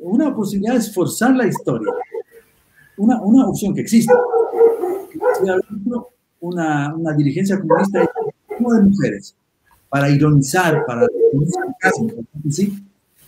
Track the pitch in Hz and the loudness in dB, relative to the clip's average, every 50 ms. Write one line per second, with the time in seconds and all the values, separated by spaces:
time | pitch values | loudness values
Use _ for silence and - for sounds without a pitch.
0 | 165 175 208 277 311 277 - 220 202 - 202 196 196 226 262 240 - - - 185 | -6 -2 0 2 2 0 0 -2 -4 -4 -4 -4 -2 0 0 0 -2 -2 -2 -2
1 | 165 139 - - 220 262 262 254 233 175 - - - 160 123 117 - - - - | -2 -2 -2 0 2 2 2 2 2 0 -2 -4 -4 -4 -4 -4 -4 -4 -6 -6
2 | - - - - - _ - - _ _ _ _ _ _ _ _ _ _ _ - | -8 -10 -10 -12 -12 _ -18 -20 _ _ _ _ _ _ _ _ _ _ _ -2
3 | 202 233 254 226 - 202 233 269 220 190 - - 220 196 - - - - 220 226 | 0 0 0 2 2 4 4 4 4 2 0 -2 -4 -4 -4 -4 -2 2 2 2
4 | - - 494 480 - - - 466 - - - - 453 - - - 349 359 359 - | 4 4 4 4 2 2 0 0 0 0 2 4 4 4 4 2 -4 -4 -6 -6
5 | - - - 320 - 494 440 - 185 190 185 190 - - 208 196 196 233 247 233 | -10 -12 -10 -4 -2 -2 0 0 0 0 0 -2 -2 -4 -8 -10 -8 -6 -6 -8
6 | - - _ _ _ _ _ - 170 175 180 175 165 156 147 143 143 147 156 165 | -8 -12 _ _ _ _ _ -12 -10 -8 -6 -4 -2 -2 -2 -2 -2 -4 -6 -6
7 | 165 156 151 151 147 139 - 175 196 196 190 - 165 160 165 170 196 196 196 180 | -4 -2 0 0 0 0 0 -2 -2 -2 -2 -2 0 0 0 2 0 0 0 0
8 | 175 - - - 440 - - _ _ - - - 240 247 233 214 196 196 196 202 | 0 0 -2 -4 -8 -8 -10 _ _ -10 -6 -4 0 2 4 4 4 4 4 2
9 | 254 220 208 202 - - - _ _ _ _ _ _ _ _ _ _ - 139 143 | 0 -2 -4 -6 -12 -18 -20 _ _ _ _ _ _ _ _ _ _ -4 -2 0
10 | 143 143 147 143 151 151 147 139 135 - - 185 180 165 151 - - - 120 120 | 2 2 4 4 4 4 4 4 2 2 0 0 2 2 2 0 -2 -2 0 0
11 | - - - - - - - 277 - - 359 370 370 - - - - 190 - - | 0 0 2 2 2 2 4 2 0 0 -2 -4 -6 -8 -6 -2 -2 0 0 0
12 | 113 113 - 233 233 - - 147 - 143 - 185 202 202 - - - - _ _ | -4 -6 -6 -8 -14 -14 -14 -8 -6 -4 -2 -2 -2 -2 -4 -6 -14 -20 _ _
13 | _ _ _ _ _ | _ _ _ _ _